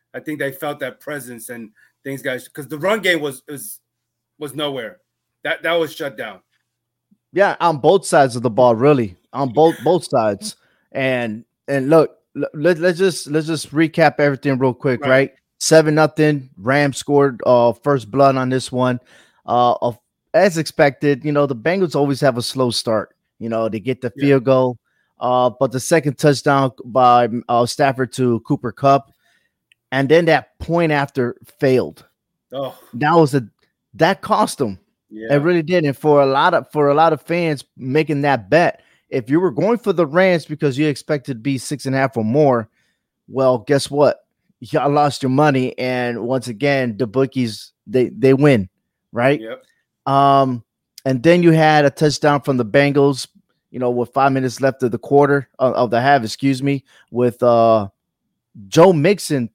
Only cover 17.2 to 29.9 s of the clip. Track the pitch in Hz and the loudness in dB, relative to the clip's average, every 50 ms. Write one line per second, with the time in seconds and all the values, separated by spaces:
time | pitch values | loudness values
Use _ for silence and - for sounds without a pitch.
17.2 | 139 139 120 - - 127 123 120 120 120 113 - - 147 143 127 110 101 - 135 | 2 2 0 -2 2 4 4 4 4 4 0 0 -2 -2 -2 -2 -2 -2 2 4
18.2 | 139 139 131 131 127 127 131 127 - - 131 123 127 123 123 120 - _ _ _ | 4 4 4 2 0 -2 -2 -4 -4 -4 -4 -2 0 0 -2 -4 -8 _ _ _
19.2 | _ _ _ _ _ - 117 123 123 120 - - - 123 107 - _ _ _ _ | _ _ _ _ _ -2 0 2 4 2 2 0 -2 -6 -6 -8 _ _ _ _
20.2 | _ _ - 165 190 208 160 165 151 - - - 151 143 123 - 147 143 143 120 | _ _ 0 2 2 2 2 -2 -6 -4 0 2 2 2 2 0 0 0 0 0
21.2 | 147 151 147 143 143 135 135 113 107 160 180 202 185 151 - 143 147 143 139 - | -2 -2 0 0 0 0 -2 -4 -4 -2 -2 0 -2 -2 0 -2 -2 -2 0 0
22.2 | 147 135 117 120 117 - - 131 127 120 110 - - 120 110 104 - - _ _ | 0 0 0 -2 -4 -6 -4 -2 -2 -2 -2 -4 -4 -2 -2 -2 -4 -6 _ _
23.2 | _ _ _ - 113 113 113 113 113 107 98 110 92 131 127 - - 117 - 139 | _ _ _ -12 -8 -6 -4 -4 -2 -4 -4 -6 -6 -6 -6 -6 -8 -10 -6 -2
24.2 | 143 143 139 135 110 135 131 131 127 123 123 - _ _ _ _ _ _ _ _ | 0 2 2 2 2 2 2 2 0 -2 -4 -8 _ _ _ _ _ _ _ _
25.2 | - 123 123 127 127 123 107 - 135 123 123 127 - - 170 160 123 147 123 - | -4 -2 0 2 0 0 0 -2 -4 -4 -4 -6 -2 0 0 0 0 -2 -2 0
26.2 | - 151 139 - - 147 139 139 135 127 - - - 123 104 131 123 123 123 120 | 2 2 2 2 0 0 0 2 0 -2 -4 -8 -14 -4 0 4 4 6 6 6
27.2 | 120 113 113 120 - - 120 120 120 117 - - 143 139 120 123 131 117 - - | 4 2 -2 -6 -4 -2 0 0 0 0 -2 0 0 0 0 -2 -4 -6 -4 -2
28.2 | 127 123 117 113 - - 147 - - 117 - - 139 139 139 139 - _ _ _ | 0 0 0 -2 -2 -4 -4 -4 -4 -8 -6 0 2 2 2 2 0 _ _ _
29.2 | _ _ _ _ _ _ _ _ _ _ _ _ _ _ | _ _ _ _ _ _ _ _ _ _ _ _ _ _